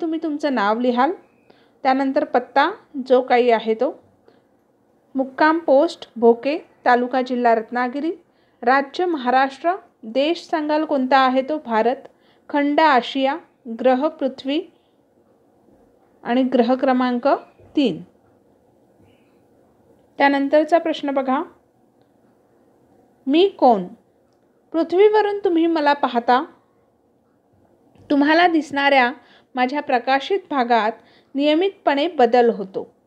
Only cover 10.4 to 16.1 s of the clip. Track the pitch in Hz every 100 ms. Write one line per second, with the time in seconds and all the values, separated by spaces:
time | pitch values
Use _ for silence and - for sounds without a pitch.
10.4 | - 330 302 302 311 294 254 269 262 254
11.4 | 269 302 269 220 220 262 - _ _ _
12.4 | - 294 285 294 320 262 240 269 269 311
13.4 | - _ 247 226 247 254 302 320 269 262
14.4 | 269 294 381 _ _ _ _ _ _ _
15.4 | _ _ _ _ _ _ _